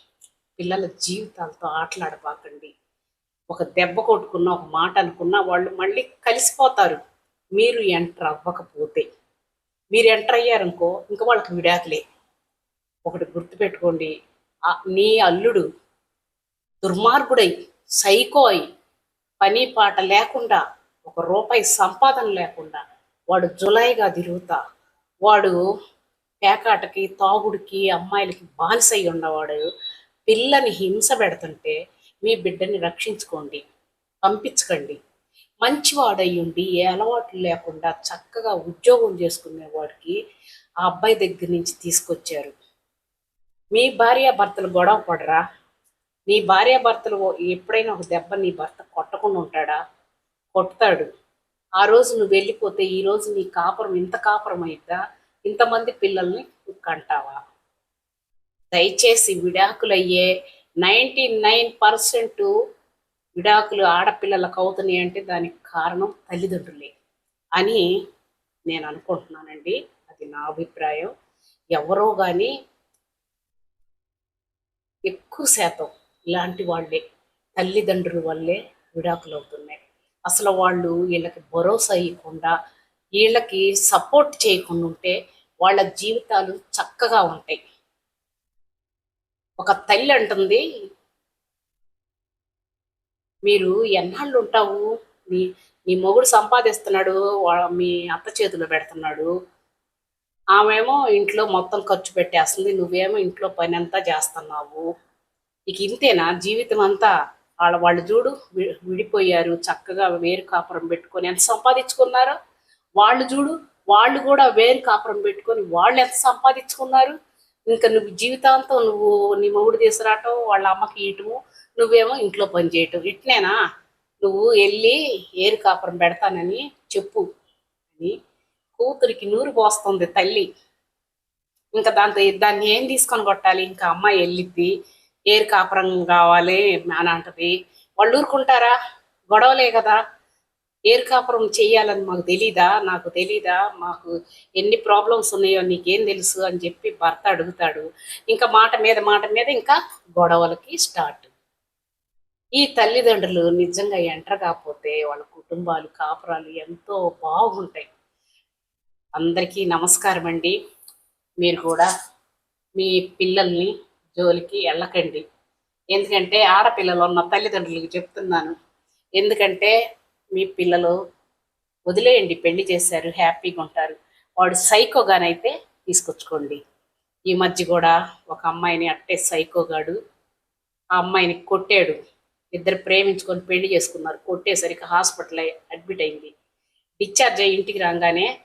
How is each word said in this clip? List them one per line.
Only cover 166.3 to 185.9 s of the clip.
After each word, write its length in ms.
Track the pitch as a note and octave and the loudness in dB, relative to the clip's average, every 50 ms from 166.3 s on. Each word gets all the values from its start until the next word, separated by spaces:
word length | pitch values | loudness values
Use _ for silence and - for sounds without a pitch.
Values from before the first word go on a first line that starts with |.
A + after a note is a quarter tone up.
| G3+ G#3+ | 2 4
ఆడపిల్లలు 580 | G#3+ F#3 F#3+ G3+ A3 A#3 A#3 G#3 F#3 F3+ F3 F3 | 4 6 6 6 4 4 2 0 -2 0 2 2
ఉన్న 200 | F3 F3+ F3 F3 | 2 2 2 0
తల్లిదండ్రులకు 760 | F3 F3+ G3+ G3 G#3+ G#3 G3+ F#3 F3 E3+ E3 E3 E3 E3 - | 0 0 0 -2 -2 -2 -4 -4 -6 -6 -8 -10 -10 -8 -8
చెప్తున్నాను. 600 | F3+ F3+ - - G3+ G3 F3+ F3 E3 D#3 D#3+ E3+ - _ _ _ _ _ _ _ _ _ _ - | -10 -10 -10 -12 -10 -6 -4 -2 -2 -4 -6 -10 -14 _ _ _ _ _ _ _ _ _ _ -2
ఎందుకంటే 800 | F#3+ G3+ G#3 G#3+ G#3 G3+ F#3+ F#3+ F#3+ G3+ G#3+ A3 A3+ A#3 - - _ _ _ _ _ _ - F#3+ | 0 0 2 2 2 0 0 0 0 2 2 4 2 2 -2 -8 _ _ _ _ _ _ -8 -4
మీ 100 | F#3 F#3+ | -4 -4
పిల్లలు 640 | F#3+ - - F3 F3 F3 F3 F3 E3+ F3 F#3+ F#3+ - _ _ _ _ _ _ _ _ _ _ _ _ _ _ - F3+ | -4 -4 -2 0 0 2 2 2 0 0 -2 -4 -10 _ _ _ _ _ _ _ _ _ _ _ _ _ _ -6 -4
వదిలేయండి, 460 | F3+ G#3+ A#3 B3 B3+ A3+ F#3+ E3+ E3 | -2 2 4 6 6 6 4 2 -2
పెళ్లి 320 | - - E3+ E3+ F#3+ G3 F#3 | -2 0 0 0 0 -2 -2
చేశారు, 380 | F3+ F3 - - F3 D#3+ E3 E3+ | -2 -2 -2 -2 -4 -4 -6 -6
హ్యాపీగా 540 | E3 F#3+ E3+ E3 E3+ - - F3+ F3+ E3+ | -2 0 0 0 0 -2 -6 -8 -8 -8
ఉంటారు. 340 | D#3 D3+ - E3 D#3+ D#3 D#3 - _ _ _ _ _ _ - F3+ | -10 -8 -6 -6 -6 -6 -8 -14 _ _ _ _ _ _ 0 0
వాడు 160 | F3+ F3+ F3+ | 2 2 2
సైకోగానైతే 1080 | - - - G#3+ G#3+ B3+ - - - F#3 F#3+ F#3+ F3 F3 E3+ E3+ - - B3 D4+ - - _ _ _ - | 0 0 4 4 4 4 4 2 2 2 4 4 2 2 0 -2 -2 -4 -6 -6 -6 -14 _ _ _ -6
తీసుకొచ్చుకోండి. 760 | F#3 E3+ - - E3 D#3 - - - D#3+ D3+ C#3+ C#3 D3 C#3+ - _ _ _ _ _ _ _ _ _ _ _ - | -2 -2 -2 -2 -4 -12 -14 -12 -8 -8 -8 -8 -8 -10 -12 -16 _ _ _ _ _ _ _ _ _ _ _ -4
ఈ 80 | F#3 F3+ | -2 0
మధ్య 300 | F#3 F#3 F3+ F3+ - F3 | 0 0 0 -2 -4 -2
కూడా 460 | E3 F3 E3+ E3 E3 E3 E3+ F3 - - _ _ - | 0 0 2 4 4 2 2 0 -4 -12 _ _ -16
ఒక 180 | D#3 - - | -14 -8 -8
అమ్మాయిని 420 | E3 E3 E3+ E3+ F3 E3+ E3 E3+ E3 | -8 -6 -4 -4 -4 -2 -2 -4 -4
అట్టే 280 | D#3 - _ - F3+ | -6 -6 _ -6 -4
సైకోగాడు 880 | F3+ - - F3 D#3+ E3 - - F3 D#3+ D#3+ D#3+ D#3 D#3 E3 F3+ - - _ _ _ _ _ _ _ _ _ _ _ _ _ _ _ _ - | -4 -4 -2 -2 -4 -4 -2 -2 -4 -2 -2 -4 -6 -6 -6 -8 -10 -10 _ _ _ _ _ _ _ _ _ _ _ _ _ _ _ _ -2
ఆ 60 | F3+ F3+ | 0 0
అమ్మాయిని 360 | F3 F#3 F#3+ F#3+ F3+ F3 E3+ | 0 0 0 0 0 0 -2
కొట్టాడు. 600 | - - - G3 F#3 F#3+ - G#3 G3 E3+ D#3+ D3+ - - _ _ _ _ _ _ _ _ _ - | -4 -4 -2 -2 -2 0 2 2 2 2 2 -2 -6 -8 _ _ _ _ _ _ _ _ _ -10
ఇద్దరు 220 | F3 E3+ F#3+ G3 | -6 -2 -2 -4
ప్రేమించుకొని 640 | F#3 - - F#3 F#3+ G3 G3 F#3 F#3+ - - F3+ F3 | -2 -2 0 2 2 2 2 0 -2 -4 -8 -8 -8
పెళ్లి 320 | - - F#3 F3+ F#3+ F#3+ F#3+ | -6 -4 -4 -2 -2 0 0
చేసుకున్నారు. 420 | E3+ E3+ - - D#3+ D#3 D#3+ D#3 | 0 -2 -2 -8 -10 -10 -10 -12
కొట్టేసరికి 680 | - - - F3+ F3+ - G3+ G#3+ - E3+ E3+ E3 - F3 | -12 -8 -8 -8 -6 -4 -2 -2 -2 -2 -6 -8 -10 -8
హాస్పిటల్ 540 | E3+ F3 F3+ F#3 - - - E3+ - D#3+ E3 | -2 -2 0 0 -2 -4 -6 -12 -12 -8 -6
అయి-, 340 | E3 D#3+ D#3+ - _ - | -6 -6 -8 -10 _ -20
అడ్మిట్ 300 | E3 E3+ E3+ F#3 | -20 -16 -12 -12